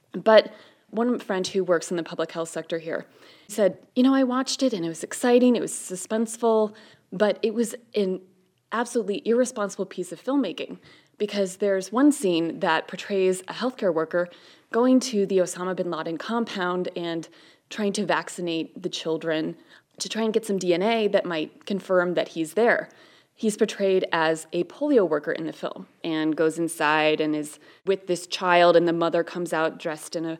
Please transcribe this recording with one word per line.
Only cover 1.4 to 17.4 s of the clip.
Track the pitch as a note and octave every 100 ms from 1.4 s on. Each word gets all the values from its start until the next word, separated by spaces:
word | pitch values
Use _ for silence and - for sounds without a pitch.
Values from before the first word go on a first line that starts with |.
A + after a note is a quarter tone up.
| F3+
who | G3
works | F3+ E3 -
in | E3+
the |
public | D#3+ F3 E3
health | E3+ E3
sector | D#3+ - E3
here | D#3+ - - _ - - -
said, | - F#3+ - _ B3
"You |
know, | C4
I | C4+
watched | B3+ B3+ C4+ -
it | C4
and | G3
it | E3
was | E3
exciting, | - - B3 A#3+ B3 A3+
it |
was | -
suspenseful, | - - F3+ - A3 A3 - A3+ A3 G#3+ - - _ -
but | F#3 G#3 -
it | A3+
was | A3 G#3+ - _ G#3+
an | F#3+ F#3 - _ _ _ -
absolutely | A3 A#3+ A#3+ G3 F#3+ G#3
irresponsible | A#3 B3 G#3+ G3+ - F#3
piece | F#3+ F3
of | D#3+
filmmaking," | - C#4 F#3+ - - F#3 - - _ -
because | G#3 G#3 F#3+ -
there's | G3+ F#3+ F#3
one | A#3 D4
scene | - F#3+ E3 E3 E3
that | F3+ D#3+ -
portrays | F#3 - G3 F#3 F#3
a | -
healthcare | - B3 - G3
worker | D#3 D#3+ F3 F3+ - - - _
going | A3+ B3+ B3+
to | - G#3 F#3+
the | F#3
Osama | F3 F3+ F#3 F#3
bin | F3
Laden | D#3+ D#3+ D#3+
compound | - A#3 A3+ G3+ F3+ F3+ F3+ F3+
and | E3+ E3 - -